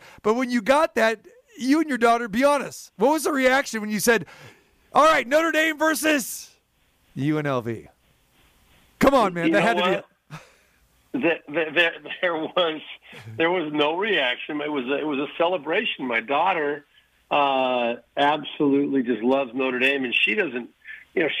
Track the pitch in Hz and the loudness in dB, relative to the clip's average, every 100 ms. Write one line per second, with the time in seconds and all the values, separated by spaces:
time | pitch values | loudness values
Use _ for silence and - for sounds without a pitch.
0 | - - 208 233 254 247 196 277 320 254 | -10 -6 -2 0 0 0 2 2 2 2
1 | 220 226 359 480 _ 427 254 302 311 247 | 0 -2 -8 -20 _ -6 2 2 2 2
2 | 233 233 233 214 277 285 175 - - - | 2 2 0 2 2 2 -2 -10 -16 0
3 | 233 311 320 285 254 262 277 220 214 214 | 2 2 0 2 4 2 0 -6 -4 -2
4 | 220 220 160 - - - _ _ _ - | 2 2 0 -18 -20 -20 _ _ _ 4
5 | 311 302 233 294 330 311 320 302 311 285 | 4 4 2 2 2 2 0 2 0 0
6 | 302 294 208 - - _ _ _ _ _ | 0 0 -2 -10 -14 _ _ _ _ _
7 | _ - 139 151 147 127 117 110 - _ | _ -4 -2 0 0 -2 -4 -8 -10 _
8 | _ _ _ _ _ _ _ _ _ - | _ _ _ _ _ _ _ _ _ 0
9 | 277 277 202 175 165 165 226 233 - - | 4 4 2 0 0 2 2 2 0 -2
10 | - _ _ 151 - _ _ _ _ _ | -6 _ _ -20 -20 _ _ _ _ _
11 | _ 135 147 160 - 147 156 151 170 160 | _ -4 -2 -2 -4 -4 -2 0 0 -2
12 | 147 - 180 165 156 - 170 156 - - | -12 -6 -4 -2 -4 0 0 -2 -10 -20
13 | - - 113 110 165 185 151 151 147 170 | -20 -20 -12 -2 0 0 -2 0 0 0
14 | 214 175 127 123 - 151 147 147 123 139 | 0 0 0 -2 -6 -6 -6 -4 -2 -2
15 | 151 135 147 - 170 180 143 185 226 - | -2 -4 -4 -2 0 -2 -4 -4 -4 -4
16 | 131 113 113 139 175 180 147 147 - _ | -4 -4 -2 0 0 0 -2 -4 -10 _
17 | _ _ - 147 143 135 127 127 117 120 | _ _ -2 0 2 2 0 0 -2 -4
18 | - - 143 151 143 - 147 139 143 135 | -6 0 2 0 -2 -2 2 2 2 0
19 | 120 113 117 135 131 120 131 127 131 139 | 0 0 2 0 0 -2 -2 0 0 0
20 | 127 110 - 214 170 120 120 _ - - | -2 -2 0 0 -2 -4 -10 _ -20 -20
21 | - - 147 - | -8 -2 -2 0